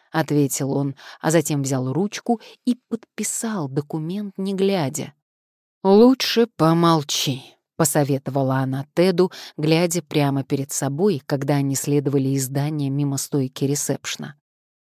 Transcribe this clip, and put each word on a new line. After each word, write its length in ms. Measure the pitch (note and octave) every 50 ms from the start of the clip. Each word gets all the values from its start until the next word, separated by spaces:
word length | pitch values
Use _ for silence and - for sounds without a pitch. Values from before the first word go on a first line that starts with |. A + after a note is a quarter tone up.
| _ _
ответил 640 | - D#3+ D#3 - C#3+ D3 C#3+ C3 - - D3 C3 -
он, 220 | C#3 C#3 C#3 C3 - - - - -
а 100 | - D#3+
затем 320 | D#3 E3+ D3 - D3+ C#3+ C3+
взял 300 | C3 C#3 C3 C3 C3 C3
ручку 480 | D#3 G3 G#3 - - - - A#3 A3 - - - _ -
и 140 | B3 A#3+ - _ -
подписал 800 | A3+ - - - _ - G#3 - - - - A3+ A3 F#3+ D3 C3
документ, 680 | C3 D3 D3 - - D#3+ D#3 E3 F#3 G#3 G#3 G3 -
не 180 | - F#3+ G3 G3
глядя. 580 | F#3 F#3+ G3 G3 F#3 D3 C3 - - - - - _ _ _ _ _ _ _ _ _ _ _ _ _ -
«Лучше 640 | F#3+ G3 G#3 A#3+ B3+ C4 - - - - A3+ A#3
помолчи», 1080 | A#3 _ - D#3 D#3+ E3 E3+ E3+ E3+ E3 D#3 C#3+ - - - - D3+ B2+ C3 - - _ _ _ _ _
посоветовала 800 | - E3 D#3 - D#3 C#3+ C3 C#3+ C3 - C#3 B2+ C#3+ C3+ C3 C3
она 300 | C3 C3+ C3 C3 C3+ C#3 - -
Теду, 380 | - F3 F#3+ F3+ E3+ F3+ F3+ - - - - -
глядя 460 | - D3+ D#3 D#3+ D#3+ F3+ E3+ E3+ F3 -
прямо 420 | - - D3+ C#3+ C#3+ C3+ C#3 C3
перед 280 | - C#3+ C3+ C3+ - -
собой, 500 | - C#3+ C3+ C#3 C#3+ F#3+ G#3+ F3+ C3 -
когда 280 | - D3 C3 C#3 C#3 D3
они 200 | C#3 C#3 C#3 C#3
следовали 540 | - - D3 C#3+ D3 C#3 C#3+ C3+ C#3 C3+ C3+
из 160 | C#3 C3+ C3
здания 440 | B2+ C3+ C#3+ C#3+ D3+ D#3+ D3+ C#3+ C3+
мимо 260 | C#3 C#3+ C#3+ C#3 C#3
стойки 480 | C3+ - - - C#3+ C3 C3 - - C#3+
ресепшна. 720 | C3+ C#3+ C#3+ - - C3+ - - - - - - D3 - _ _ _ _ _ _ _ _ _ _ _ _ _